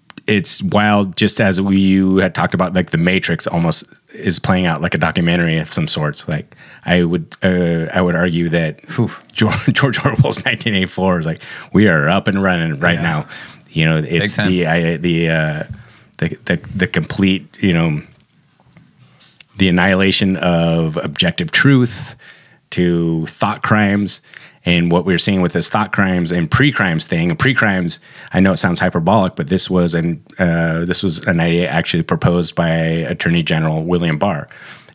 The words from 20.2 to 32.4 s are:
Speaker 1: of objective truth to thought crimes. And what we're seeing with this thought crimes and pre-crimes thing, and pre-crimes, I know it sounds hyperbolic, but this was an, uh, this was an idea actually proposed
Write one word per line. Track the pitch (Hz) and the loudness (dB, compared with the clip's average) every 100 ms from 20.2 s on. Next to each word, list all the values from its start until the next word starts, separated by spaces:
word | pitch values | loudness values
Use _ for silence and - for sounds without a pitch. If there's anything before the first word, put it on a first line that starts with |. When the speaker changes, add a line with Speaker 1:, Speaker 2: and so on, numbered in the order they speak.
| 98 92 | 0 0
Speaker 1:
of | 87 85 82 82 80 78 | 0 2 2 0 -2 -4
objective | - - 87 - 160 | -6 -2 -2 -2 -2
truth | - 139 135 117 98 - - - - _ _ - | 2 4 4 2 -4 -12 -16 -20 -20 _ _ -8
to | - 87 85 82 82 80 | -2 0 0 0 -2 -4
thought | - 101 110 | -4 -4 -2
crimes. | - 107 101 104 98 - - - - _ 87 | 0 2 2 0 -2 -4 -8 -20 -20 _ -2
And | 87 85 | 0 2
what | 87 87 | 2 2
we're | 85 | 0
seeing | - 95 | 2 2
with | 87 | 0
this | 87 - | 0 0
thought | - - | 0 -2
crimes | - 95 90 82 | 0 0 0 0
and | 87 80 | -2 -2
pre-crimes | - 143 - 95 82 - | 0 2 2 0 0 0
thing, | 85 85 | 0 0
and | 156 | 0
pre-crimes, | 135 127 110 92 85 - - - - | 0 2 0 0 -2 -4 -10 -20 -4
I | 92 | 0
know | 95 | 2
it | 90 | 2
sounds | 92 87 | 2 2
hyperbolic, | 92 87 82 107 92 - | 0 0 2 2 2 -2
but | 76 | -2
this | 92 - | 0 2
was | 90 87 | 2 2
an, | 85 85 80 - - | 0 -2 -4 -8 -4
uh, | 87 82 82 82 | 0 0 0 -2
this | 87 - | -2 -2
was | 98 80 - | -2 -2 0
an | 85 | 0
idea | 85 85 82 | 2 2 0
actually | 80 - 85 | -2 0 -2
proposed | 80 85 90 87 | -2 0 0 2